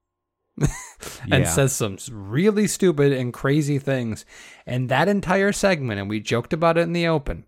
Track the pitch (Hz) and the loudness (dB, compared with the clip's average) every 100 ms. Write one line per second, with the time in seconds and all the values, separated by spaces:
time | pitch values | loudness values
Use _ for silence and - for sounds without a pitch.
0 | _ _ _ _ _ - - - - - | _ _ _ _ _ -2 -2 -2 -10 -18
1 | - - - 131 85 82 135 - 110 92 | -18 -14 0 2 2 2 2 0 -4 -6
2 | - 107 98 127 202 208 208 - 185 147 | -12 -14 -6 0 2 2 0 2 2 4
3 | 143 131 123 - 135 147 143 143 139 131 | 2 2 -4 -4 0 2 0 -2 -2 -2
4 | 117 104 - - - - - 127 127 131 | -4 -6 -10 -20 -20 -18 -8 -4 0 0
5 | 175 202 175 190 202 202 196 170 127 101 | 2 0 0 2 2 2 0 0 -2 -4
6 | 98 107 107 117 - 165 165 165 170 170 | -4 -4 -2 -2 -2 0 2 2 2 0
7 | 170 160 143 80 | 0 0 -2 -8